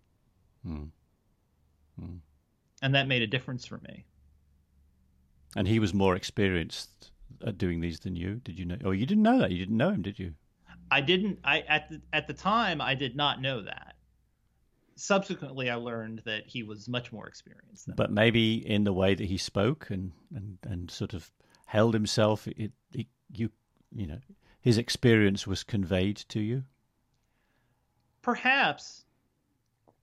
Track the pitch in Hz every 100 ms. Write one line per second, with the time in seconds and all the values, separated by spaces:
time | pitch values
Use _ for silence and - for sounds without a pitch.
0 | _ _ _ _ _ _ - 76 76 -
1 | _ _ _ _ _ _ _ _ _ -
2 | 90 90 - _ _ _ _ _ 135 139
3 | 135 123 110 127 - 127 - 101 - -
4 | - _ _ _ _ _ _ _ _ _
5 | _ _ _ _ _ 101 95 113 104 101
6 | 95 92 - - 98 90 80 - - _
7 | - - - - - 87 92 85 85 78
8 | 92 87 87 113 - 87 87 90 95 95
9 | 131 214 214 254 92 90 95 113 165 196
10 | 95 101 90 78 _ _ _ - - 143
11 | 139 185 208 - 139 151 147 151 151 156
12 | - 151 151 139 190 226 208 151 123 131
13 | 135 131 143 127 135 123 92 - - -
14 | _ _ _ _ _ _ _ _ _ -
15 | - 196 190 180 143 135 123 120 120 117
16 | 110 110 113 107 - 127 107 107 104 123
17 | 123 104 - - - - _ - - -
18 | 104 104 113 113 110 113 - 104 104 92
19 | 95 95 95 95 - 101 107 156 - 95
20 | 95 - _ 139 98 92 - 90 87 -
21 | 101 85 - _ _ _ - 107 117 110
22 | 104 - 107 107 - - 107 - _ -
23 | - _ _ - 113 - _ _ _ 120
24 | 87 92 - - _ _ 127 110 - -
25 | 120 110 101 101 - 95 - 104 85 92
26 | 98 101 - 110 107 131 131 _ _ _
27 | _ _ _ _ _ _ _ _ _ _
28 | _ _ - 233 254 269 180 - - -
29 | _ _ _ _ _ _ _ _ _ _